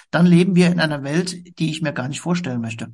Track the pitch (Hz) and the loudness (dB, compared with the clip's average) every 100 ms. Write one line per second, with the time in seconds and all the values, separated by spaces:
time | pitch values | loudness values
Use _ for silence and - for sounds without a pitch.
0 | _ 151 175 170 185 175 175 175 160 147 | _ 2 6 6 6 4 4 2 -2 -2
1 | 139 156 185 180 - - 160 151 151 127 | -2 -2 -4 -8 -16 -6 -4 -2 -4 -4
2 | 123 - 165 175 175 123 113 113 113 | -8 -8 -4 -4 -4 -6 -6 -10 -14